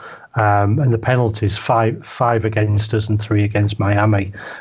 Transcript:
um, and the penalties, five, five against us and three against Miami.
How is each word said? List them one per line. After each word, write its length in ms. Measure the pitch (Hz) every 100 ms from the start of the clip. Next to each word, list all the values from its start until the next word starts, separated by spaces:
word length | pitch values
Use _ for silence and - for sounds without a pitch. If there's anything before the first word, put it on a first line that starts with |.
| - - -
um, 440 | - 107 101 101 120
and 140 | 135
the 60 | 113
penalties, 580 | 127 127 117 104 104 -
five, 500 | - 120 110 113 -
five 380 | - 120 117
against 480 | 110 107 107 104 -
us 160 | 110 104
and 100 | 107
three 240 | - 107
against 380 | 101 104 104 104
Miami. 500 | 101 104 107 104 95 - - -